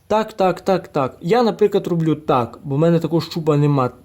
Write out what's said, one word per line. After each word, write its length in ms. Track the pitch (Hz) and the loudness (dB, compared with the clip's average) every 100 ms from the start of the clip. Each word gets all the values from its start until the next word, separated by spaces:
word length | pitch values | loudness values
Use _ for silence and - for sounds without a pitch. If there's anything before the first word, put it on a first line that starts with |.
| - | -4
Так, 260 | 214 220 | -2 -2
так, 280 | - 190 175 | -2 -2 0
так, 260 | - 180 170 | -2 -2 -2
так. 300 | 151 127 - | -4 -4 -4
Я, 220 | 170 226 | -2 0
наприклад, 440 | 233 175 208 202 170 | 2 2 0 0 -2
роблю 280 | 175 160 151 | -2 0 -2
так, 440 | 151 135 113 - | 0 0 0 -8
бо 120 | 147 139 | -6 0
в 40 | |
мене 200 | 165 165 | 2 2
такого 220 | 165 165 | 2 -2
щупа 360 | - 170 156 147 | -4 -6 0 2
нема. 340 | 147 139 123 - | 2 2 0 -4